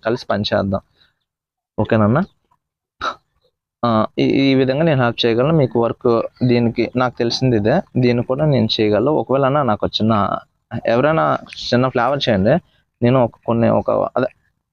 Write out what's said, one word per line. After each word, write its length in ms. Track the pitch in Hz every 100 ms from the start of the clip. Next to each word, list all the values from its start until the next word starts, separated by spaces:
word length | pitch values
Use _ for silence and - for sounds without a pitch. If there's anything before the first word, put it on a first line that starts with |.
| 110
కలిసి 200 | 120 -
పని 140 | 104 104
చేద్దాం. 280 | 101 98 95 - _ _ _ _ _ _ _ _ -
ఓకేనన్నా? 440 | 107 113 104 135 196 _ _ _ _ _ _ - - - _ _ _ _ _ _ 120
ఆ, 220 | 110 110 -
ఈ, 40 |
ఈ 320 | 135 113 135 131
విధంగా 280 | 131 135
నేను 200 | 165 131
హెల్ప్ 220 | 120 113 120
చేయగలను. 280 | 113 139
మీకు 300 | 165 127 120
వర్క్ 380 | 117 113 123 117 - -
దీనికి 480 | 123 120 117 117 107 123
నాకు 220 | 127 -
తెలిసింది 380 | 117 - 127 117
ఇదే, 260 | 104 160 - 123
దీన్ని 260 | 127 120
కూడా 220 | 120 131 156
నేను 220 | 131 110 -
చేయగలను. 300 | 107 104 131
ఒకవేళ 340 | 151 110 123 135
అన్న 180 | 147
నాకు 240 | 127 104 95
చిన్న, 500 | - 107 107 98 - - _ - 120 -
ఎవరైనా 520 | 117 147 160 151 135 - - -
చిన్న 140 | 123 127
ఫేవర్ 420 | 123 120 143 -
చేయండి. 240 | 101 101 165 - _ _ -
నేను 220 | 120 131
ఒక 80 | 117 - -
కొన్ని, 240 | 117 113
ఒక 220 | 107 104
అదే 360 | 107 - - 127 _ _ _ _